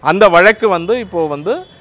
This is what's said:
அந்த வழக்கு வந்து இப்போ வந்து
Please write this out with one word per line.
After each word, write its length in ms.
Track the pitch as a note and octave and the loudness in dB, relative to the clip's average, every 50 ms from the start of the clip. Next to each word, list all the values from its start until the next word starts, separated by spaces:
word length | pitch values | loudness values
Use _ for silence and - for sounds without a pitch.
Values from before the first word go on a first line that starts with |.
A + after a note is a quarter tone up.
| - | -2
அந்த 260 | C#3+ E3 G3 G#3+ G3+ | -2 2 4 4 4
வழக்கு 400 | E3+ E3+ F3+ G#3+ A3 G#3+ A3+ A3 | 4 4 4 4 2 0 -2 -2
வந்து 300 | F#3+ E3+ E3+ F3+ A3+ B3+ | -2 -2 -2 -4 -4 -6
இப்போ 280 | A#3 F#3+ E3+ E3+ D#3+ D3+ | -6 -8 -6 -6 -4 -4
வந்து 260 | D3 C#3+ D3 F#3+ B3 F4 F#4 _ _ _ | -6 -8 -6 -6 -6 -6 -8 _ _ _